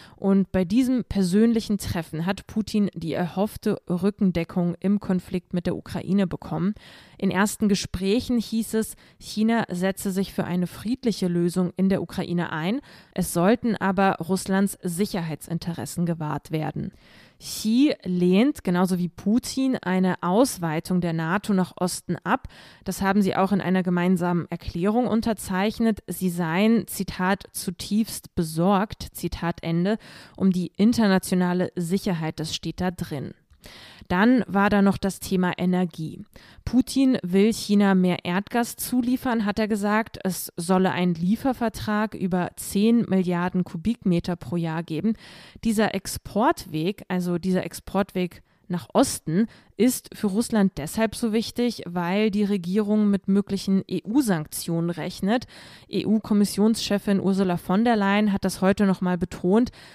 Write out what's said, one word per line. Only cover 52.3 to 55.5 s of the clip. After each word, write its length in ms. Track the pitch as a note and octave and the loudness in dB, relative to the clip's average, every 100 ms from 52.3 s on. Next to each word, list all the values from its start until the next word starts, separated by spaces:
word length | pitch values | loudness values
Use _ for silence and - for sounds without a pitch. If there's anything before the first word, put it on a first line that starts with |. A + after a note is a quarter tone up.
| G3+ | 2
Regierung 680 | G3+ G3+ E3+ G#3 G#3 G#3+ G#3 | 0 0 -2 -2 2 2 2
mit 180 | G3 - | 2 2
möglichen 540 | G3 G3+ G3 - F#3+ - | 0 0 -4 0 0 0
E-U-Sanktionen 1040 | - F#3 C4 A#3+ E3 D3+ - - E3 E3+ | -6 0 0 2 0 -4 -8 -4 -2 -2
rechnet. 560 | E3 E3 - F#3+ A#3+ - | -4 -8 -4 -2 -2 -4